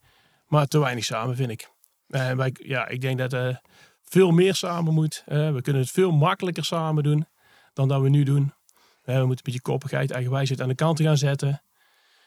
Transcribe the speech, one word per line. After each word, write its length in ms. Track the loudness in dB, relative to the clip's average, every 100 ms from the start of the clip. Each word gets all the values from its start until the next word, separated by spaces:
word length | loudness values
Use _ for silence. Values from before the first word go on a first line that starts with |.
| _ _ _ _ _
Maar 200 | 2 2
te 120 | 2
weinig 260 | 0 -2
samen, 320 | -4 -4 -4 -2
vind 140 | -4
ik. 200 | -6 -14 _ _ _ _
Eh, 240 | -4 -2
wij, 240 | -2 -4 -6
ja, 260 | -6 -6 -4
ik 120 | -4
denk 180 | -4 -4
dat, 140 | -4
eh, 240 | -4 -4 -6 _ _ -20 _
veel 280 | 0 4 6
meer 240 | 6 4
samen 400 | 2 -4 -2 0
moet. 280 | 0 0 -4 -4
Eh, 260 | -2 0
we 100 | -2
kunnen 200 | -2 -2
het 80 | 0
veel 200 | 2 2
makkelijker 540 | 4 2 0 -4 -4
samen 380 | -4 -4 -2 0
doen 240 | 2 0 -2 _ _ _ _
dan 160 | -2 0
dat 120 | 2
we 80 | 4
nu 140 | 4
doen. 300 | 4 2 0 -4 _ _ _ _
Eh, 120 | -4 0
we 80 | 0
moeten 20 |
een 120 | -2
beetje 180 | -6 -6
koppigheid, 500 | -4 -4 -4 -4 -4
eigenwijsheid 500 | -4 -4 -2 -2 -2
aan 80 | -4
de 60 |
kant 260 | 0 0 2
gaan 160 | 2 2
zetten. 460 | 2 0 -2 -4 _ _ _ _ _ _